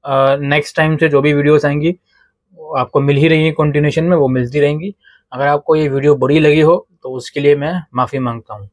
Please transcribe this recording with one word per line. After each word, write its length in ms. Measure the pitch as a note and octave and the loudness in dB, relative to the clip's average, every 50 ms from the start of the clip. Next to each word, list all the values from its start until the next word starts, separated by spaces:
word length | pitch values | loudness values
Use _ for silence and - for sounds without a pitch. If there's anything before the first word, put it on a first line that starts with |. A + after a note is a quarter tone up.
| _ | _
अ, 320 | C#3+ C#3 C3+ C3+ C3+ C#3 C#3+ | -2 0 2 2 2 0 0
नेक्स्ट 380 | C#3+ C#3 C#3+ D3+ D3 - - | 0 0 0 -2 -2 -4 -2
टाइम 200 | - D#3 D#3+ D#3+ | -2 0 0 0
से 120 | D3+ E3 D#3 | 0 0 2
जो 120 | C#3 C#3 | 2 2
भी 120 | C#3 D3+ D3 | 2 2 0
वीडियोज़ 320 | C#3+ C#3+ D3 D3+ D3 D3 | 2 2 2 2 2 2
आएंगी 240 | C#3+ C#3+ D3 D3+ E3 F3+ _ _ _ _ _ _ _ _ _ _ _ _ - | 0 -2 -2 -2 -4 -4 _ _ _ _ _ _ _ _ _ _ _ _ -20
वो 180 | - - - | -16 -8 -6
आपको 240 | C3+ B2+ - - D#3+ | -6 -6 -2 -2 -2
मिल 160 | C#3 C#3+ C#3+ | 0 2 2
ही 120 | C#3 D3+ E3 | 2 2 2
रही 160 | D#3+ D#3 D#3 | 2 2 0
हैं, 80 | D#3+ D#3 | 0 0
कंटिन्यूएशन 500 | - D3+ D3 C#3+ D3 D3 D3 D3 D#3+ D#3+ | 0 -2 0 0 0 0 0 0 -2 0
में 120 | F3 F3+ | 0 2
वो 120 | D#3+ C#3 C3 | 2 2 0
मिलती 300 | C3 B2+ B2 A#2+ C3 D3 | 0 -2 -4 -2 -2 0
रहेंगी। 340 | C#3 C#3+ D3 D3+ E3+ G3+ G3 _ _ _ _ _ _ _ | 0 0 -2 -4 -8 -12 -14 _ _ _ _ _ _ _
अगर 140 | - B2+ C#3 | -6 -4 -2
आपको 300 | C#3+ D3 D3 _ - D#3+ | 0 0 -2 _ 0 0
ये 120 | D#3 D#3 C#3+ | 0 0 -2
वीडियो 260 | C3+ C#3 C#3 D3 D3 | -2 0 2 2 2
बुरी 220 | C3 B2+ C3 D3 D#3+ | 2 2 0 2 2
लगी 220 | D3+ D3+ D3 D#3 | 4 4 4 4
हो 260 | D3+ D#3 E3+ G3 - _ _ _ | 4 4 2 0 -2 _ _ _
तो 100 | _ C3 | _ -12
उसके 280 | C3 B2+ A#2+ - _ D3 | -12 -12 -12 -10 _ -2
लिए 140 | C#3+ C#3+ D3 | 2 2 2
मैं 160 | C#3+ C#3+ D#3 F3+ F3+ D3+ _ - | 2 0 -6 -6 -8 -10 _ -6
माफ़ी 240 | B2 B2+ A#2+ - C3+ | -6 -6 -4 -4 -6
मांगता 340 | B2+ A#2+ A#2 A2+ - _ A2 | -6 -6 -6 -8 -12 _ -18
हूँ। 140 | G#2 G2+ G2 | -18 -18 -20